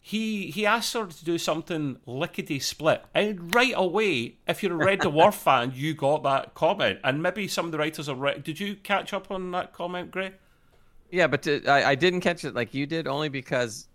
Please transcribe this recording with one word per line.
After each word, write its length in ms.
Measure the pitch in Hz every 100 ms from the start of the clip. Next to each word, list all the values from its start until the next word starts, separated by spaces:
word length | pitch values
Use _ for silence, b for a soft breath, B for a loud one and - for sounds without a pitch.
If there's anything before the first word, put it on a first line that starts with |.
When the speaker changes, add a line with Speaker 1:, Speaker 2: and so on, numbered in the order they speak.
| -
Speaker 1:
He, 440 | 214 220 214 190
he 160 | 156 208
asked 260 | 226 214
her 140 | 240 208
to 180 | 160
do 140 | 160 165
something 580 | 175 160 165 165 147 123
lickety 540 | - 127 170 - 160 143
split, 420 | - - 156 131 -
and 400 | - 208 202 170
right 180 | 247 254
away, 640 | 226 185 180 214 139 117 - -
if 160 | 170
you're 100 | 196
a 20 | 170
Red 240 | 156 196
Dwarf 320 | 196 151 185
Speaker 2:
<laughs> 80 | 202
Speaker 1:
fan, 300 | - 131 120
you 200 | 131 151
got 280 | 156 139 151
that 280 | 139 135 -
comment. 460 | - 165 202 123 95
And 200 | 135 139
maybe 260 | 175 190 190
some 160 | - 170
of 60 |
the 60 | 156
writers 280 | 151 156 147
are 40 |
re-, 240 | 131 139 147
did 220 | 143 151
you 160 | 202 202
catch 380 | - 196 196
up 160 | 196 190
on 200 | 196 185
that 200 | 180 -
comment, 380 | - 175 180 175
Gray? 220 | 180 190 190 _ _ _ _ - - _
Speaker 2:
Yeah, 160 | 175 160
but 160 | 135
to, 200 | 160 147 -
I, 260 | 143 110
I 20 |
didn't 260 | 139 175 180
catch 240 | 170 170
it 100 | 151
like 200 | 123 117
you 100 | 135 143
did, 200 | 160 143
only 240 | 143 151
because 580 | 135 123 135 123 107 -